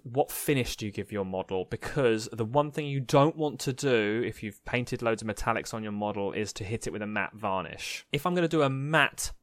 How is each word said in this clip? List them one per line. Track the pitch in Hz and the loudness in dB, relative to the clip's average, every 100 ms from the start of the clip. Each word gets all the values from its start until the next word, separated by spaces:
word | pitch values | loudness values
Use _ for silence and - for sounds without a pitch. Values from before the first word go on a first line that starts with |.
what | 127 127 135 | -4 0 0
finish | - - 139 117 - | 0 0 0 0 -4
do | 107 | -6
you | |
give | 107 95 | -6 -4
your | 104 95 | -4 -2
model? | 92 92 92 90 | -4 -2 -2 -2
Because | - - 147 123 110 113 | -6 -4 2 4 2 -2
the | 113 110 | -4 0
one | 139 147 | 2 2
thing | 147 143 | -2 -4
you | 139 | -4
don't | 120 143 147 160 | 4 6 6 4
want | 151 110 | -2 -2
to | 143 | -4
do | 127 139 117 104 113 110 | -2 4 4 4 2 -2
if | - | -4
you've | 110 - | -10 -10
painted | - 123 127 123 | -4 -2 -2 -2
loads | 117 110 | 0 0
of | 110 | -2
metallics | 104 - 113 - | -2 0 0 -2
on | 113 | -4
your | 107 | -4
model | 104 104 101 98 | -2 -2 -2 -2
is | - 104 | -2 -4
to | - | -6
hit | 101 113 - | -6 -4 -4
it | |
with | 107 | -6
a | 107 | -2
matte | 107 95 | -2 -2
varnish. | 107 101 95 78 71 - - - | -2 -2 0 -2 -8 -8 -10 -4
If | 143 180 | -2 2
I'm | |
gonna | 180 165 | 2 4
do | 160 | 4
a | 139 | 4
matte | 135 143 160 139 - - - | 2 2 4 4 0 -6 -8